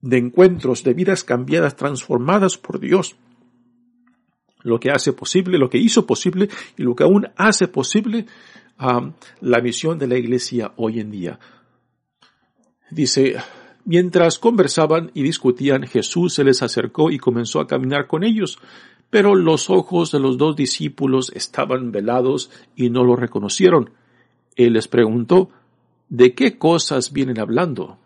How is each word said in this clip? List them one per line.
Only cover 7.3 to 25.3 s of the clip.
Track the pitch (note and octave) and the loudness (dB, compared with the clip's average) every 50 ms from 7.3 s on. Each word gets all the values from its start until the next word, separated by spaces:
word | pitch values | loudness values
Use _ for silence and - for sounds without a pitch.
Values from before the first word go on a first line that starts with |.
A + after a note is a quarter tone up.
| _ | _
hace | - F#3+ A3 G#3 - F#3 F3 | 0 2 2 2 2 0 -2
posible, | F3+ D3+ C3 - - G#3+ G#3+ B3 G#3 A#3 G#3 - - - - - - - _ _ _ | -2 -6 -6 -2 -2 -2 -2 -2 -6 -6 -8 -8 -16 -20 -20 -20 -20 -20 _ _ _
am, | _ C3+ C3 B2 B2 B2+ C#3 D#3+ _ - - - _ | _ -2 -2 -2 -2 -2 -6 -14 _ -20 -20 -20 _
la | - B2+ A#2+ A#2 | -2 0 0 2
misión | A#2+ B2 A#2 - - D#3 E3+ D#3+ | 2 -2 -6 -4 -4 -4 -4 -4
de | C#3+ B2+ | -4 -2
la | B2 B2+ | -2 -2
iglesia | A#2+ A#2 B2+ B2 B2 - B2 A#2+ A2 G2+ _ | -2 -2 -4 -4 -4 -4 -6 -6 -6 -6 _
hoy | - A2+ A2 A2 A#2 | -6 -6 -4 -4 -6
en | G#2+ G#2+ | -8 -8
día. | G#2 G2 F2 E2+ D2+ - _ _ _ _ _ _ _ _ _ _ _ _ _ _ _ _ _ _ _ _ _ _ _ _ _ _ _ _ _ _ | -10 -10 -10 -10 -10 -14 _ _ _ _ _ _ _ _ _ _ _ _ _ _ _ _ _ _ _ _ _ _ _ _ _ _ _ _ _ _
Dice, | D#3+ D#3+ C3+ B2 - C3+ C3 C3 - - - - - - - - _ _ _ | -4 -2 -2 0 2 2 2 2 0 -4 -12 -14 -20 -20 -20 -20 _ _ _
"Mientras | - E3 F3 F3+ F3+ E3+ F3+ E3+ E3 - - | 0 2 2 2 2 2 2 2 2 2 2
conversaban | - A3+ - G#3 F3 C#3 - - D#3 D3+ D#3 E3 E3 - _ | 0 0 2 2 0 2 2 0 2 2 2 -2 -2 -6 _
y | E3+ C3+ | -4 -4
discutían, | C#3+ D#3+ - - C3+ B2 B2 C#3 C#3 C3+ C3+ C3+ | -2 -4 0 0 0 0 0 0 0 0 0 -2
Jesús | B2+ - A#2 G#2 - - F3 F3 F3 - | -2 -4 -4 -4 -2 -2 -2 -2 -2 0
se | - C#3+ | 2 4
les | C3+ C3 - C3 | 4 4 2 0
acercó | A#2+ - A#2+ A#2 A#2 _ - D#3 E3 | -4 -4 -4 -6 -6 _ 0 0 0
y | D#3 - | 0 -2
comenzó | - C3 A#2+ A#2 A#2+ A#2 - D#3 | -2 -2 -2 -2 -4 -4 -4 -4
a | D3+ | -4
caminar | - - C3+ C3 C3 C#3 C#3+ C3+ | -2 -4 -4 -2 -2 -2 -4 -4
con | - - D#3 F#3 | -4 -4 -2 0
ellos, | A3+ A3+ G#3+ G3 - - - - - - - - - _ _ _ _ | 0 0 0 -2 -6 -8 -14 -20 -20 -20 -20 -20 -20 _ _ _ _
pero | - G#3+ G3+ G#3 G3+ | 2 4 4 6 4
los | F#3+ F3 D#3+ D#3+ D3 - - | 4 4 4 2 2 0 2
ojos | F#3+ F#3 - - F3+ E3+ E3 D#3 - | 0 0 0 0 -2 -2 -2 0 0
de | C#3+ | 0
los | C3+ C3+ B2+ B2+ | 0 0 0 2
dos | D3 D#3+ D3+ | 0 0 0
discípulos | D3+ C#3+ B2 - - D#3 - - - C#3 C3+ C3 C3 B2+ - - | 0 -2 -2 -2 -6 -6 -8 -6 -4 -2 0 0 0 -2 -4 -10
estaban | - - - - - C#3 - C3 C3 B2+ A#2+ A2 | -12 -14 -8 -4 -4 -4 -2 -4 -6 -6 -6 -6
velados | G#2 G2+ A2 A#2+ B2+ B2+ C3 C#3 C#3 - - - - - _ _ | -4 -4 -2 -2 0 0 0 -2 -4 -6 -10 -16 -20 -20 _ _
y | - B2+ B2 | -4 -2 0
no | A#2 B2+ B2 | 2 2 4
lo | B2 A#2+ | 4 4
reconocieron. | A#2+ B2 A2+ - G#2+ G2+ G2+ - - F#3 F3+ F3 D#3 A#2 - _ _ _ _ _ _ _ _ _ _ _ _ _ | 2 0 -4 -4 -6 -6 -6 -4 2 4 4 4 4 0 -2 _ _ _ _ _ _ _ _ _ _ _ _ _
Él | - B2 A#2+ A2+ | 2 2 4 4
les | A2 A2 - | 0 -2 0
preguntó, | - A#2+ A#2 G#2+ A2 A#2+ A#2 A#2 | 2 2 2 2 0 -4 0 2